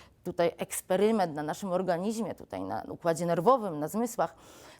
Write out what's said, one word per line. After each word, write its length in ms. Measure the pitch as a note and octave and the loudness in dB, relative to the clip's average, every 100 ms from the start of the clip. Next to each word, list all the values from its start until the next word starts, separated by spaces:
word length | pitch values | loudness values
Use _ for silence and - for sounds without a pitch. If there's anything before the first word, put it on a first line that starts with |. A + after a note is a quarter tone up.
| - _ | -20 _
tutaj 300 | F3+ E3+ E3+ - | -6 0 0 0
eksperyment 760 | F#3+ - - F#3 G#3+ A3+ F3 | -6 -8 -2 2 4 4 0
na 80 | D3 | -2
naszym 300 | D3+ F3 G3 | -4 -4 -2
organizmie, 640 | F3+ F#3 E3 G3+ A3 F3 | 0 0 0 0 -4 -6
tutaj 260 | - - F#2 | -8 -10 -8
na 220 | F#2+ G#2+ - | -6 -6 -8
układzie 380 | - E3+ D#3+ F3 | -2 0 0 2
nerwowym, 520 | E3+ F3 C4 G3+ D3+ | 4 6 4 2 -4
na 100 | D#3 | -4
zmysłach. 460 | G#3 A#3 - E3+ - - - - | -2 -2 -2 -2 -4 -20 -20 -20